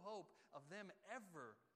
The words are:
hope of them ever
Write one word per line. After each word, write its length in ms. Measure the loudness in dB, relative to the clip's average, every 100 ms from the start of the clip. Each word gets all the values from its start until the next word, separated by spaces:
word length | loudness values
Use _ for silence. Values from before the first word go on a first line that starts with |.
hope 280 | 4 2 2 -6 -4
of 140 | -4 0
them 240 | 0 0 -2 0
ever 480 | 0 2 0 0 -2 -12